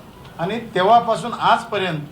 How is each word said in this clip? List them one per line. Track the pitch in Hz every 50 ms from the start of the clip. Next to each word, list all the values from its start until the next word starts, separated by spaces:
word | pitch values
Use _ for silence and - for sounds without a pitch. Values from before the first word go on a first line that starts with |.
| - - - - - - - -
आणि | 170 185 214 233 233 220 -
तेव्हापासून | 180 185 202 226 233 233 233 220 175 175 240 226
आजपर्यंत | - 156 185 226 240 - - 214 202 190 180 160 147 147 147